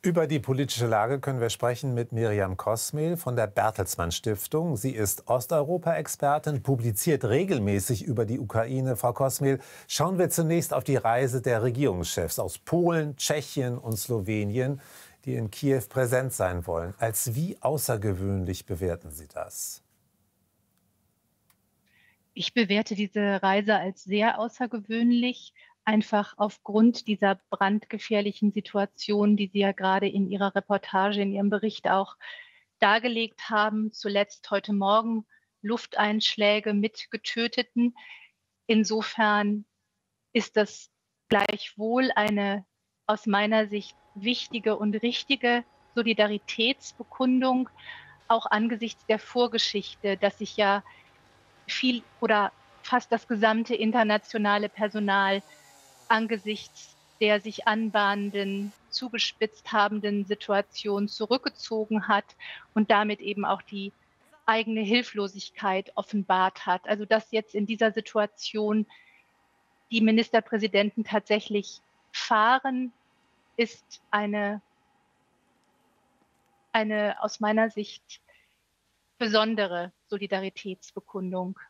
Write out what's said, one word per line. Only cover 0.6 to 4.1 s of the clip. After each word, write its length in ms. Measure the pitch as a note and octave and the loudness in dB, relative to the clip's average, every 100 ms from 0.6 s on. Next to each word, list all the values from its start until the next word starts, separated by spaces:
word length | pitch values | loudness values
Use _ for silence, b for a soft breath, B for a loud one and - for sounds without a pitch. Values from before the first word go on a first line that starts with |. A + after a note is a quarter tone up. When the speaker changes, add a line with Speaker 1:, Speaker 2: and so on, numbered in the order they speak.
| C#3 - A#2+ | -2 -2 2
Speaker 1:
Lage 320 | A2 A2 C#3 | 2 2 -2
können 220 | C#3 C3 | -2 -2
wir 80 | A#2 | -2
sprechen 460 | - A#2+ A#2+ C#3 | 0 -2 -2 -2
mit 180 | A#2+ A#2 | -2 -2
Miriam 460 | A2+ A2+ G#2 F#2+ F#2+ | -2 0 2 0 -2
Kosmil 580 | - A2+ - D3+ D#3+ E3+ | -2 -2 -2 -4 -2 -2
von 200 | C3 A#2+ | -2 -2
der 100 | G#2+ | 0
Bertelsmann 680 | - G#2 A2 F#2+ - E2+ | 0 0 0 -6 -2 -4